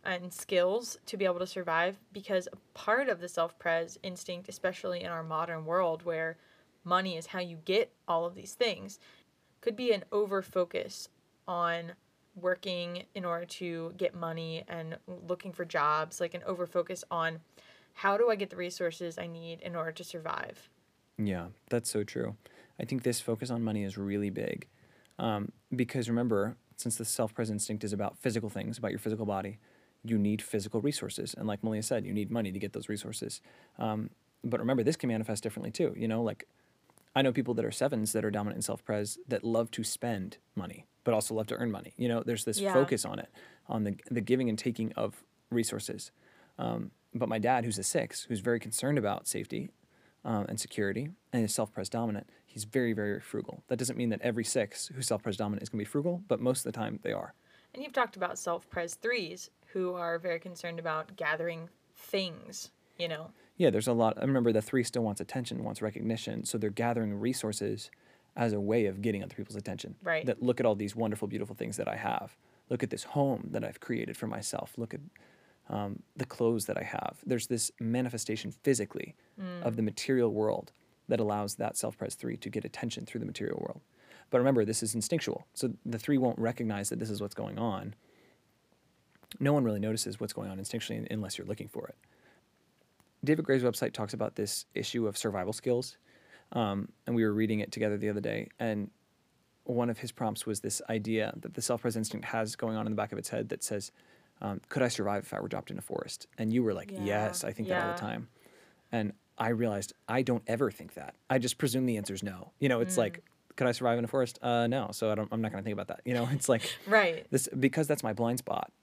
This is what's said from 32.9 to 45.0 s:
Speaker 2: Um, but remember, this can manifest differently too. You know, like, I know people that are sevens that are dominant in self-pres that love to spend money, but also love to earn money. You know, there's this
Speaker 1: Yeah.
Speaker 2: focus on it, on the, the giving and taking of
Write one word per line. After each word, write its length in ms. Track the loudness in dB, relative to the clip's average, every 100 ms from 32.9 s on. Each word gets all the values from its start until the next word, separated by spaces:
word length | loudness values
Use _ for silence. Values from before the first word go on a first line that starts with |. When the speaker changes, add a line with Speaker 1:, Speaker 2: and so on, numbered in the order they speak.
| -6 -6 -8 -8 -10 -14 -20 -20 -4
Speaker 2:
Um, 320 | -2 -2 -4 -10 _ _
but 180 | -2 0
remember, 220 | 2 4
this 140 | 4 2
can 120 | 0
manifest 340 | 0 0 -2
differently 280 | -4 -6 -8
too. 240 | 0 0 2
You 120 | 0
know, 140 | 2
like, 240 | 0 -2 -14 _ _ _ _ _ _
I 80 | 4
know 100 | 4
people 220 | 4 2
that 100 | 0
are 60 | 0
sevens 420 | 2 0 2 0
that 120 | 2
are 60 | 0
dominant 240 | 0 -2 -4
in 60 |
self-pres 560 | -4 -4 -2 -2 -2 -6 -4
that 160 | -2
love 260 | 2 2 2
to 140 | -2
spend 540 | -4 -2 -2 -2 -4 -10 _ -8
money, 280 | -6 -10 -18 _
but 100 | 2
also 200 | 2 2
love 120 | -2 -2
to 60 | -2
earn 140 | 0
money. 220 | -2 -8 -2
You 120 | 0
know, 140 | 2
there's 220 | 0 0
this 140 | 0 0
Speaker 1:
Yeah. 140 | 4
Speaker 2:
focus 320 | 4 4 2
on 140 | 0 -6
it, 100 | -8 -16 -20 -20 -4
on 160 | 0
the, 120 | 0 -2 -2
the 100 | -2
giving 280 | 4 4 4
and 100 | 2
taking 340 | -2 0 -2
of 280 | 0